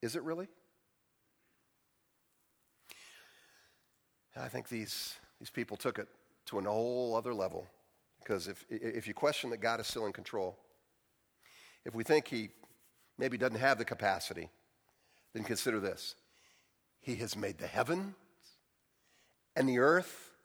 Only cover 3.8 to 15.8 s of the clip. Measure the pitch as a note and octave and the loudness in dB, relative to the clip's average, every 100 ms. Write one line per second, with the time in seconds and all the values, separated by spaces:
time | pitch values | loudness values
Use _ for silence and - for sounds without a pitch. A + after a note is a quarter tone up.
3.8 | _ _ _ _ _ - B2+ B2 A2+ A#2 | _ _ _ _ _ -12 -8 -8 -6 -6
4.8 | G#2+ - - - - _ A#2 - A#2 G#2 | -6 -6 -8 -10 -18 _ -12 -6 -6 -2
5.8 | - A#2 G2+ - _ _ - A2 G2 G#2+ | -4 -4 -8 -12 _ _ -6 -2 0 0
6.8 | A#2 B2 B2 A2+ A#2 A2 F#2 E2+ F#2 - | 0 0 2 2 0 0 0 -2 -10 -18
7.8 | _ _ _ _ - G2+ F2 F#2+ - A2+ | _ _ _ _ -2 -2 -2 -10 -8 -6
8.8 | A#2 A2+ G#2+ G#2 D3 D3 C3 A#2 A2+ A#2 | -4 -4 -6 2 2 2 -2 -2 0 0
9.8 | A2 - G#2+ G2 F2 A2 F#2 F#2+ - _ | -2 -2 -4 -4 -6 -2 -2 -4 -20 _
10.8 | _ _ _ _ _ _ - - - - | _ _ _ _ _ _ -20 -20 -20 -16
11.8 | - A2+ A2+ D3+ D3 B2+ G#2+ - - - | -10 -6 6 6 6 -4 -6 -10 -20 -20
12.8 | _ _ _ - C3 A#2+ B2+ A2 C3 B2+ | _ _ _ -2 -2 2 2 4 4 4
13.8 | A#2 A2+ G2+ F#2 - E2+ E2 _ _ _ | 2 2 2 2 -2 -6 -8 _ _ _
14.8 | _ _ _ _ _ A2 A2 A2 - A2 | _ _ _ _ _ -6 -2 0 2 2